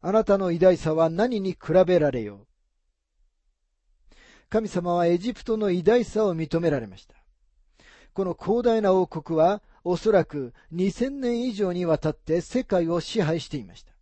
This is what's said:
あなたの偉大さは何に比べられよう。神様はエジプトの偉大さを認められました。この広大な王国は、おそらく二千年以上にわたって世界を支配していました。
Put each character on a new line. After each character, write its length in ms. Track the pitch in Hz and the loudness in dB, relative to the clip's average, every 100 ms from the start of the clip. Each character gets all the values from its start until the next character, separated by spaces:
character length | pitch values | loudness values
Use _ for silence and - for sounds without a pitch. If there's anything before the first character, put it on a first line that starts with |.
あ 120 | 170 | 0
な 120 | 214 | 0
た 140 | 214 196 | 2 2
の 140 | 190 | 2
偉 60 | 170 | 4
大 180 | 185 175 | 4 4
さ 160 | 160 | 0
は 160 | 156 165 | 2 0
何 300 | 165 240 226 | 2 -2 -2
に 120 | 190 | -6
比 200 | - - 170 180 | -8 0 2 4
べ 120 | 180 | 4
ら 120 | 151 | 2
れ 120 | 127 | -2
よ 140 | 104 101 | -8 -14
う。 100 | 107 _ _ _ _ _ _ _ _ _ _ _ _ _ _ _ _ - - - _ | _ _ _ _ _ _ _ _ _ _ _ _ _ _ _ _ _ -20 -20 -20 _
神 200 | 214 214 | -4 -2
様 260 | 185 175 | -6 -2
は 120 | 175 170 | 0 2
エ 120 | 175 | 0
ジ 160 | 214 | -2
プ 100 | 226 | -8
ト 120 | - 220 | -6 -2
の 140 | 208 | 0
偉 120 | 180 | 0
大 220 | 170 240 | 2 2
さ 200 | 226 214 | 0 -2
を 120 | 214 165 | -2 -2
認 240 | 160 165 | -4 0
め 100 | 170 | 0
ら 80 | 143 | -2
れ 80 | 107 | -6
ま 100 | 92 | -16
し 100 | _ | _
た。 100 | _ _ _ _ _ _ _ - _ _ | _ _ _ _ _ _ _ -20 _ _
こ 120 | - | -8
の 100 | 190 170 | -6 -6
広 240 | - 226 | -2 0
大 160 | 240 226 | 2 2
な 120 | 208 | 4
王 140 | 185 180 | 2 2
国 280 | 165 - 160 | -6 -4 4
は、 240 | 165 208 _ _ | 4 2 _ _
お 140 | 170 180 | -4 -2
そ 160 | 220 | 2
ら 120 | 202 | 2
く 300 | 156 147 127 - _ | 2 -6 -10 -14 _
二 220 | 170 190 | -2 -2
千 280 | - 247 277 | -2 -4 -4
年 220 | 247 233 | -4 -2
以 100 | 254 | -4
上 200 | 202 196 | -4 -4
に 120 | 175 | -2
わ 140 | 175 156 | 0 0
た 120 | 156 | -2
っ 40 | |
て 260 | - - 165 | -6 -2 -4
世 240 | - 247 | -2 -4
界 240 | - 185 165 | 0 -2 0
を 120 | 170 | -2
支 220 | - 226 | -2 -2
配 180 | 156 165 | -2 -2
し 80 | - | -6
て 80 | 147 | -10
い 80 | |
ま 100 | 98 | -12
し 80 | 90 | -20
た。 100 | - _ | -20 _